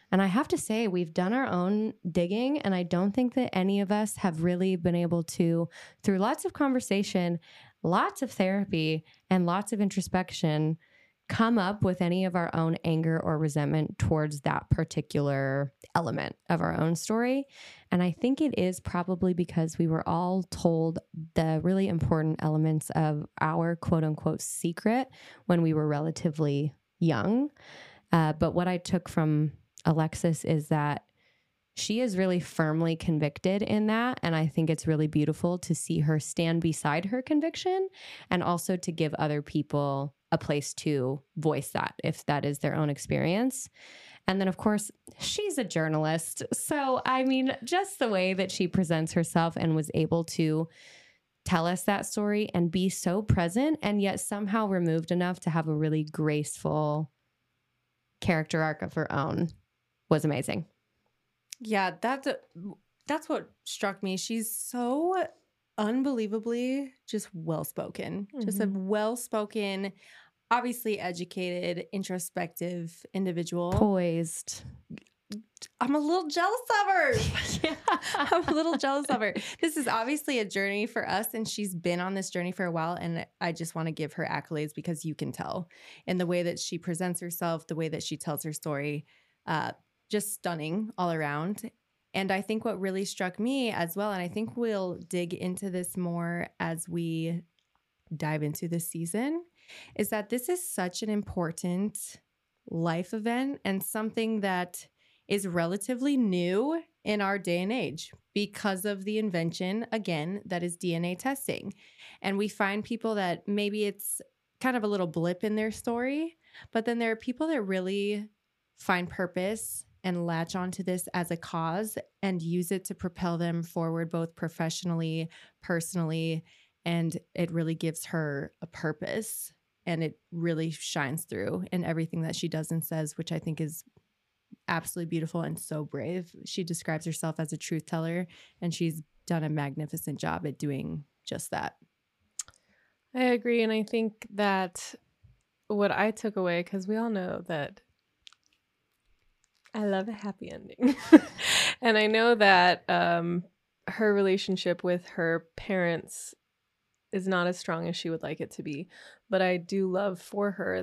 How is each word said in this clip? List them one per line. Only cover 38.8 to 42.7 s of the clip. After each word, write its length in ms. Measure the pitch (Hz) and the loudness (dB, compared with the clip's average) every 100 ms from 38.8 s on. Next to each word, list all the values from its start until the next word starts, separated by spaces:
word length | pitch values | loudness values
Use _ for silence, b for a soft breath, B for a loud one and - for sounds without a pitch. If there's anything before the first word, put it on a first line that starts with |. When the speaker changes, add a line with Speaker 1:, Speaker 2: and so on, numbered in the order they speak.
| - | -2
Speaker 1:
give 200 | 165 156 | 0 0
other 280 | 160 151 147 | 0 0 0
people 720 | 147 151 143 147 143 139 139 - _ | -2 -2 0 0 0 -2 -4 -8 _
a 60 | - | -2
place 380 | - 147 139 | 0 -2 -2
to 480 | - 160 143 127 139 - - | -4 0 2 2 -2 -6 -2
voice 320 | 151 139 - | 0 0 -2
that 240 | - - - | -4 -4 -4
if 220 | - - - | -4 -2 0
that 180 | 143 | 0
is 140 | 139 143 | 0 0
their 160 | 147 | 0